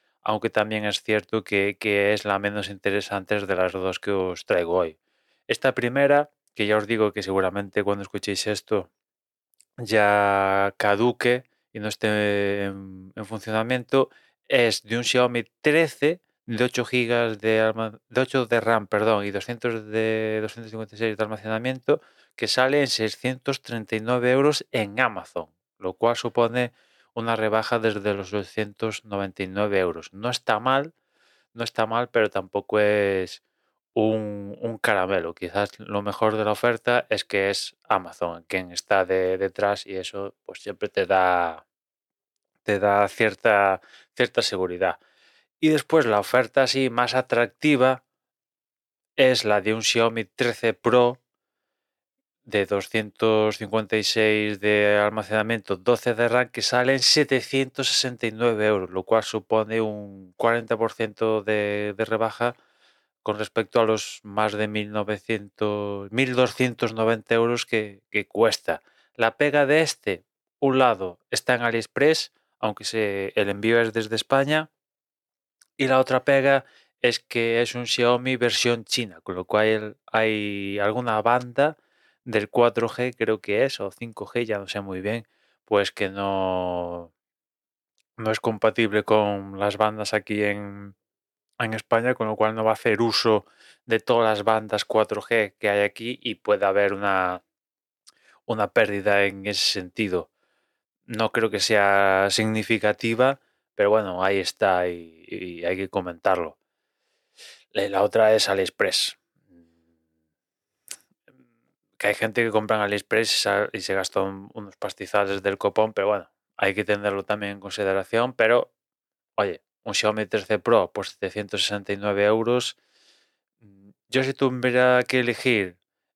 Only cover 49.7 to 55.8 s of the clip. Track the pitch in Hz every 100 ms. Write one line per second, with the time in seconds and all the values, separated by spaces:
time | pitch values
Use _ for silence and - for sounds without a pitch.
49.7 | 110 110 117 113 113 101 - 123 110 113
50.7 | 107 120 123 120 120 _ _ _ _ _
51.7 | _ _ _ _ _ _ _ - 104 98
52.7 | 101 95 113 107 - 113 107 107 104 104
53.7 | 110 107 110 104 110 107 107 107 101 104
54.7 | 104 104 104 104 107 104 107 107 113 -
55.7 | 95